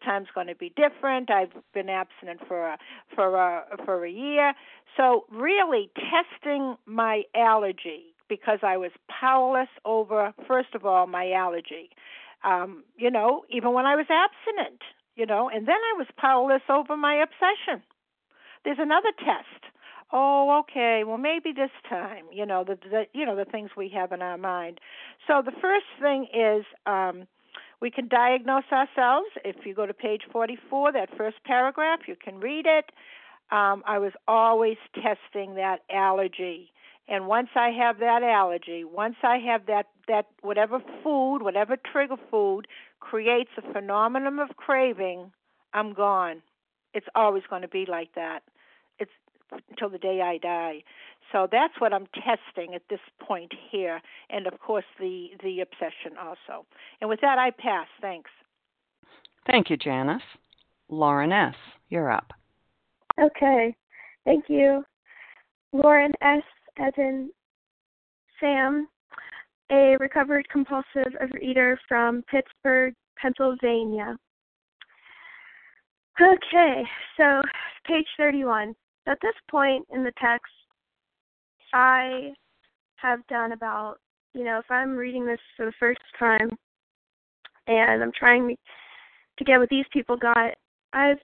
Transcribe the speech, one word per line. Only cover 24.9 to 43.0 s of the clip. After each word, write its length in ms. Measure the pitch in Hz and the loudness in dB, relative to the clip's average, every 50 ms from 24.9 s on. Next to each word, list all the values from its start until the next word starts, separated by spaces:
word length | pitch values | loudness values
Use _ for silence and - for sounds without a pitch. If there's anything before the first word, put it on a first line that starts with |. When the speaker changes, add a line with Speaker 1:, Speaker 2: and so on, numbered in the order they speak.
| - - - - - _ - - | -20 -20 -20 -20 -20 _ -2 0
Speaker 1:
So 140 | 302 277 262 | 2 2 0
the 100 | 254 - - | -2 -4 -4
first 240 | - 370 392 403 392 - - - | -2 0 0 0 -2 -4 -6 -4
thing 260 | 269 285 277 269 262 - - | -2 0 0 -2 -4 -4 -2
is, 300 | 233 226 214 214 214 208 - - - - | 0 2 2 2 0 -2 -6 -12 -10 -6
um, 420 | 214 202 190 190 185 175 180 185 - _ _ _ _ - - - - - _ | -4 -2 -2 -2 -2 -4 -8 -12 -20 _ _ _ _ -20 -20 -20 -20 -12 _
we 80 | 240 240 | -8 -6
can 180 | - - 247 226 | -6 -6 -2 0
diagnose 580 | 254 240 240 247 254 262 233 240 269 269 269 - | 2 4 4 4 2 2 0 0 -2 -2 0 0
ourselves. 560 | 285 262 269 277 - - 247 240 262 302 392 440 - - - | 0 0 0 0 0 0 2 2 2 2 0 -4 -8 -12 -10
If 220 | 196 185 - - | -10 -10 -10 -12
you 80 | 208 196 | -10 -6
go 140 | 202 214 196 | -6 -6 -6
to 60 | 202 | -6
page 280 | - - 214 214 214 - - | -6 -6 -4 -4 -6 -6 -6
forty-four, 600 | - 233 226 226 247 233 - - 269 277 277 294 | -6 -4 -4 -4 -6 -8 -10 -6 -2 0 0 0
that 180 | 277 247 190 - - - | 0 0 -4 -6 -6 -6
first 200 | 214 220 214 _ - | -6 -6 -8 _ -6
paragraph, 560 | - 254 247 254 269 269 302 311 320 330 320 - - | -2 0 2 2 0 0 -2 -2 0 -2 -2 -4 -10
you 80 | - | -16
can 240 | - - - 190 190 | -16 -16 -18 -14 -10
read 260 | 196 254 294 311 311 320 | -8 -8 -6 -2 0 2
it. 240 | 311 311 302 - - _ - - - - - - - _ _ - | 2 2 0 -4 -10 _ -20 -20 -20 -20 -20 -20 -20 _ _ -4
Um, 300 | 214 208 202 196 202 202 185 - | -2 0 0 0 0 -2 -4 -4
I 100 | 214 202 | -4 -4
was 140 | 202 196 190 - _ - | -4 -4 -8 -6 _ 0
always 500 | 220 226 226 226 226 220 226 220 220 214 - - - | 2 4 4 4 4 4 2 0 -2 -4 -10 -16 -10
testing 600 | - 208 226 208 - - - - 202 196 196 196 | -6 -4 -4 -4 -4 -8 -10 -10 -10 -10 -8 -6
that 240 | 190 190 190 185 180 - - | -6 -4 -4 -4 -6 -8 -6
allergy. 800 | 190 196 196 190 190 190 190 180 180 - 180 180 170 170 180 _ _ _ _ - - _ _ - | -2 0 2 2 2 0 -2 -4 -6 -8 -10 -10 -10 -12 -16 _ _ _ _ -20 -20 _ _ -8
And 180 | 208 196 190 | -6 -6 -4
once 240 | 190 214 233 247 240 - | -2 -2 -2 -2 -2 0
I 160 | 262 240 240 | 0 0 0
have 260 | 233 233 247 240 226 202 | 0 0 0 0 0 0
that 240 | 233 233 233 240 | 0 2 2 2
allergy, 600 | 240 240 226 202 190 180 175 175 - 175 170 170 165 | 2 2 4 4 2 2 0 -4 -6 -10 -12 -12 -12
once 320 | 160 165 190 214 233 240 - - | -10 -8 -6 -6 -6 -4 -2 0
I 160 | 247 247 254 | 0 0 0
have 260 | 233 247 233 220 196 | 0 -2 -2 -2 -2
that, 220 | 208 214 202 208 _ _ _ _ - | -2 -2 -2 -2 _ _ _ _ -2
that 200 | 220 208 214 _ _ _ | -2 -2 -2 _ _ _
whatever 380 | - 202 208 208 214 214 233 262 - - - - - | -8 -4 -2 0 0 0 -2 -4 -8 -10 -16 -8 -4
food, 360 | 311 294 277 262 262 277 277 | -2 0 0 0 0 -2 -2
whatever 340 | 226 202 180 196 214 214 262 247 - - | -2 -2 -2 0 0 0 -2 -6 -6 -4
trigger 260 | - 294 277 247 262 226 - - | -2 -2 -2 -2 -4 -10 -8 -4
food 380 | - 214 208 196 190 202 214 - - - - - _ | 0 0 0 0 0 -2 -6 -12 -20 -20 -20 -20 _
creates 500 | _ | _